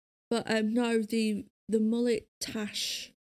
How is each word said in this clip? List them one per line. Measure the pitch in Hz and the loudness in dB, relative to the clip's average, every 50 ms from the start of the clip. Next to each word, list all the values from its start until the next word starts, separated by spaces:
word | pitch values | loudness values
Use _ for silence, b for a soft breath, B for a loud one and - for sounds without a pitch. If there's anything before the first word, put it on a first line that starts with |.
| _ _ _ _ _ _ | _ _ _ _ _ _
But, | 233 233 - - | -2 -2 0 0
um, | 220 220 214 214 226 | 0 0 0 2 2
no, | 247 240 233 233 226 | 2 2 2 2 0
the, | 214 214 233 226 220 214 208 196 - - _ _ _ - | 0 0 0 2 2 2 0 -2 -6 -10 _ _ _ 0
the | 208 226 | 0 2
mullet | 214 220 233 233 240 240 233 - - - _ _ | 2 2 2 2 2 2 0 0 -2 -8 _ _
tash | - - - 220 214 202 - - - - - - - - - _ _ | -10 -8 -6 -6 -6 -6 -6 -6 -6 -6 -6 -8 -10 -14 -18 _ _